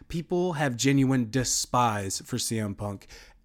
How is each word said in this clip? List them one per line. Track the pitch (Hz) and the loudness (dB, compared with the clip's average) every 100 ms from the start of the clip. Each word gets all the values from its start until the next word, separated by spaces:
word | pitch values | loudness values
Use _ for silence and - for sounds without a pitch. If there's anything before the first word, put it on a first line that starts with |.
| - | -8
People | 170 160 180 180 | -8 -2 0 0
have | 151 147 | 0 -2
genuine | 117 131 139 131 135 113 | 2 2 4 4 2 2
despise | 131 120 - - 127 120 104 98 - | 0 0 -2 0 2 2 2 -2 -6
for | - 120 | -6 -4
C | - 113 | -2 -2
M | 107 | -2
Punk. | 98 104 98 - - - - | -4 -6 -8 -14 -20 -20 -14